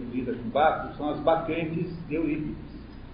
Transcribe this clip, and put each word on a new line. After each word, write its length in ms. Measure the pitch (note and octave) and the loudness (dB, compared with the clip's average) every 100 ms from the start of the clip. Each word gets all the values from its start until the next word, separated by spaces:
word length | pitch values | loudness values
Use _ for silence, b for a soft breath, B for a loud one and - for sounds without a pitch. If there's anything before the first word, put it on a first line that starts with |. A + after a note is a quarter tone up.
| A#2+ B2+ | -2 -2
lida 180 | B2 | -2
com 160 | - A2+ | -2 0
Baco, 460 | C3+ D#3 - D3+ - | 6 6 6 -2 -4
são 140 | D3 | -4
as 100 | C#3+ | 0
Bacantes 720 | E3 D#3+ - E3 D#3+ E3+ - - - | 4 4 4 -2 0 -2 -4 -6 -4
de 80 | D3+ | 0
Eurípides. 560 | D3+ D#3 - - - - - - - | 0 0 -2 -6 -10 -12 -12 -14 -14